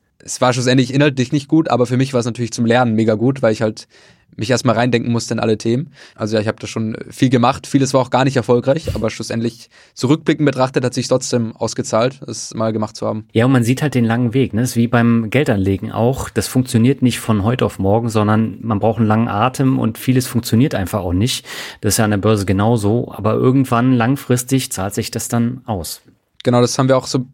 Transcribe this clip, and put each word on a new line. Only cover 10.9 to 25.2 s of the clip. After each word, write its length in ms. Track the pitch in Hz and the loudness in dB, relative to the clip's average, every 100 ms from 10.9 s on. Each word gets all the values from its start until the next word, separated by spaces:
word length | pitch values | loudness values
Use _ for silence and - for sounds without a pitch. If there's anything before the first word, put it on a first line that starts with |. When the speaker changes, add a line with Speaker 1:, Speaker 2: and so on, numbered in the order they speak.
Speaker 1:
sich's 160 | 131 123 | -2 0
trotzdem 460 | 127 - 123 113 - | -2 0 -2 -2 -4
ausgezahlt, 640 | 113 - 113 110 127 135 - | -6 -6 -2 0 0 -4 -12
es 260 | 113 - | -12 -10
mal 180 | 113 113 | -4 -4
gemacht 240 | 110 107 - | -2 -6 -6
zu 100 | 110 | -6
haben. 220 | 110 110 | -6 -4
Speaker 2:
Ja, 120 | 110 123 | 0 4
und 60 | |
man 120 | 131 | 4
sieht 180 | 117 131 | 2 0
halt 140 | 151 127 | 0 0
den 100 | 113 | 0
langen 280 | 117 120 | 0 0
Weg, 200 | 131 123 | 0 0
ne? 80 | 101 | 0
Das 100 | 127 | -2
ist 40 | 117 | 0
wie 120 | 117 | 2
beim 420 | 120 117 117 110 | 2 4 2 0
Geldanlegen 640 | 127 147 104 95 95 110 | 0 0 0 0 -2 -4
auch. 380 | 104 120 135 - | -2 0 -2 -6
Das 180 | - - | -6 -2
funktioniert 540 | 131 127 113 120 139 | -2 0 2 2 2
nicht 180 | 123 - | 0 0
von 240 | - 104 | -2 0
heute 220 | 104 127 110 | 0 0 -2
auf 140 | - | 0
morgen, 300 | 95 110 117 | 0 2 2
sondern 500 | 107 104 107 110 - | 0 2 2 0 -4
man 180 | 113 107 | -4 0
braucht 200 | 110 110 | 0 2
einen 80 | 107 | 2
langen 200 | 110 117 | 2 0
Atem 520 | 101 123 127 131 131 | 0 0 0 0 0
und 180 | 113 - | -2 -4
vieles 300 | - 127 123 | 0 0 0
funktioniert 480 | 117 - 113 151 - | -4 0 2 2 0
einfach 260 | 92 107 | -4 -4
auch 120 | 90 | -2
nicht. 320 | 90 120 - - - - - | 0 0 -2 -10 -14 -14 -6
Das 140 | 107 - | -2 0
ist 20 | |
ja 80 | 107 | 0
an 60 | |
der 60 | 104 | 2
Börse 280 | 104 107 95 | 2 2 2
genauso. 640 | 98 107 120 101 120 - | 2 2 2 2 0 -2
Aber 220 | - 104 | -4 -2
irgendwann 600 | 117 123 135 127 117 127 | 2 2 2 2 2 2
langfristig 800 | 123 113 139 - 123 123 131 127 | 2 2 0 0 -2 0 -2 -2
zahlt 220 | - 98 | -6 -6
sich 180 | 117 - | -4 -6
das 160 | 113 | -6